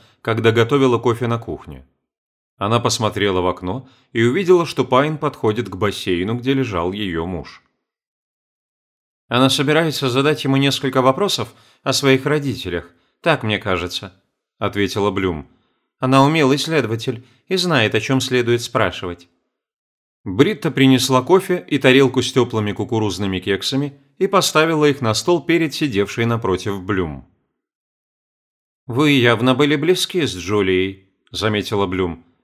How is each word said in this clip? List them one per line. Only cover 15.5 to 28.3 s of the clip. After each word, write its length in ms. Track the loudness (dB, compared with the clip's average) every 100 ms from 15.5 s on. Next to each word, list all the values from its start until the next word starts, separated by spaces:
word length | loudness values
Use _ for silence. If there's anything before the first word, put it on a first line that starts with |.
| _ _ _ _ _
«Она 240 | 2 4
умелый 340 | 4 4 2 2
следователь 680 | 0 -2 -2 -4 -6 -10 -12 _ -6
и 100 | -4
знает, 360 | 0 0 2 0
о 40 |
чём 220 | 0 0
следует 400 | 0 0 0 0
спрашивать». 680 | -2 -2 -2 -2 -10 -12 _ _ _ _ _ _ _ _ _ _
Бритта 460 | -4 0 0 0 -2
принесла 540 | 4 6 6 4 0
кофе 420 | 4 2 2 -4 -2
и 120 | 0
тарелку 420 | 4 6 4 2
с 100 | -2
тёплыми 420 | 0 0 0 -4
кукурузными 680 | -4 -4 -2 -2 -2 -4 -4
кексами 600 | -2 -4 -2 -4 -4 -8 _ -4
и 80 | 0
поставила 580 | 0 0 2 2 2 2
их 160 | 2
на 140 | 0 -2
стол 280 | 0 0
перед 300 | 2 0 0
сидевшей 520 | -2 -2 0 -2 0 0
напротив 580 | 0 0 -2 -4 -6
Блюм. 440 | -4 -2 -2 -6 -16 _ _ _ _ _ _ _ _ _ _